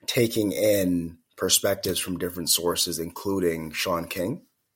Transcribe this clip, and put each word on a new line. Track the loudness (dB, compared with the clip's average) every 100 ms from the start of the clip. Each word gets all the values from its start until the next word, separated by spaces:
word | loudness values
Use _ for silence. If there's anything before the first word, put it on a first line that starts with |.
| -2
taking | 2 2 2 0
in | 2 4 4 4 2 -2 -10 _ -4
perspectives | 2 2 2 0 -2 -2
from | -4 -4
different | -4 -4 0
sources, | 2 2 0 -2 -2
including | -6 -6 -2 0 2 0 -4
Shaun | -4 -2 -2 -2
King. | -2 -2 -4 -10 _ _